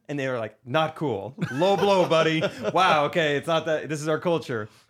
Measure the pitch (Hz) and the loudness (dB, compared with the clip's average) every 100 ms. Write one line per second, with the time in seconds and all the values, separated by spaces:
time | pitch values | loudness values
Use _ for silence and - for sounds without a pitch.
0 | - 143 131 123 110 - 123 151 156 - | -8 -4 -2 -4 -6 -10 -4 -2 -2 -2
1 | 147 101 101 143 170 127 185 196 202 190 | -4 -4 -6 -8 -6 0 2 4 4 4
2 | 151 160 160 160 190 - 214 170 185 156 | 4 4 2 2 -2 -4 -2 2 4 4
3 | 143 175 151 139 160 160 160 156 135 151 | 2 0 0 0 0 -2 0 -2 -2 -6
4 | 156 156 180 160 156 117 104 _ | -2 -2 0 -2 -2 -6 -8 _